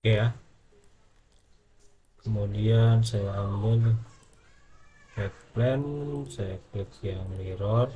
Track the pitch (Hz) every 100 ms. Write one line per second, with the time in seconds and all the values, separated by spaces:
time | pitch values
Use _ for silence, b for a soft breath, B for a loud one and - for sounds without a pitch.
0 | 110 107 117 - - - _ _ - _
1 | _ _ _ _ _ _ _ _ - _
2 | _ _ 117 107 101 101 107 113 113 113
3 | 110 104 98 98 98 101 110 117 113 113
4 | - - - _ _ - _ - - _
5 | - - 98 - - 113 120 135 143 147
6 | 143 143 135 - 95 95 - 104 95 -
7 | 104 92 92 95 95 92 101 113 127